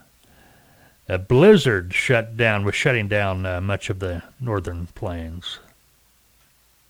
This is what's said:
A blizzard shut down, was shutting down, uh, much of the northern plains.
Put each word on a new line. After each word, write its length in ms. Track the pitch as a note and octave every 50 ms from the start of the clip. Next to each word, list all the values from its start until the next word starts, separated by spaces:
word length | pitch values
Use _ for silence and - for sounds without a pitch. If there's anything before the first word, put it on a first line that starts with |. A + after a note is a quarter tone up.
| _ _ _ _ _ _ _ _ - _ _ _ _ _ _ _ _ _ _ _ _ -
A 80 | F#2+ F2+
blizzard 760 | F#2+ - B2 C3 E3+ G#3 A3 F3 - C3+ G#2+ F#2+ F2 F2+ F#2
shut 420 | - - - B2+ A#2 A2 A2+ A2+
down, 300 | A2+ A#2+ A2+ G#2+ G2+ G2+
was 100 | G2+ -
shutting 320 | - - D3 B2+ A2+ G#2 G2
down, 380 | G#2+ G#2 G2+ F#2+ F#2 F#2 F#2
uh, 160 | F#2 F2+ F2
much 280 | F#2+ G2+ G2+ F#2+ - -
of 100 | G#2 F#2+
the 240 | G2 F2+ F2 E2+ - - - -
northern 460 | B2+ A#2+ G#2+ G2 F2+ - E2+ E2+ F2 -
plains. 720 | - - A2+ F#2+ E2+ E2+ E2 D#2+ E2 F2+ - - - - - - _ _ _ _ _ _ _ _ _ _ _ _ _ _ _ _ _ _ _ _ _ _ _ _